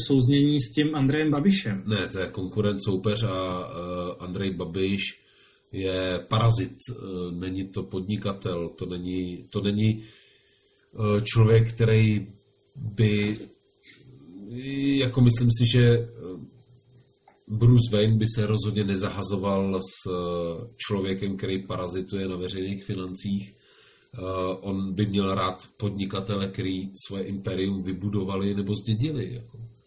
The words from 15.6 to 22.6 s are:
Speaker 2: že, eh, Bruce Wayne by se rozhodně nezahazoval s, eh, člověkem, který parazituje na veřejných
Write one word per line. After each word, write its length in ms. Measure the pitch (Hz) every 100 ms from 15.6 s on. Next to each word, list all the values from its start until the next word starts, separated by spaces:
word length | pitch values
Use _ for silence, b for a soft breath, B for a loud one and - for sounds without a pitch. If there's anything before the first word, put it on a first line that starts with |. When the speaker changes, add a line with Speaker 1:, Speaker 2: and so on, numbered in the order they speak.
| 117
Speaker 2:
že, 120 | 123 120 117
eh, 100 | - - 85 90 67 - - - _ - _ _ _ _ -
Bruce 480 | 110 120 123 113 104
Wayne 200 | 110 110
by 100 | 107 -
se 100 | 104
rozhodně 380 | 107 98 101
nezahazoval 960 | 101 95 98 101 95 98 98 98 98 95
s, 280 | 92 - 95
eh, 560 | 90 87 87 85 82 117 - -
člověkem, 480 | 101 95 95 101 98
který 220 | 95 95
parazituje 680 | - 92 90 92 92 98 95
na 80 | 90
veřejných 480 | 90 95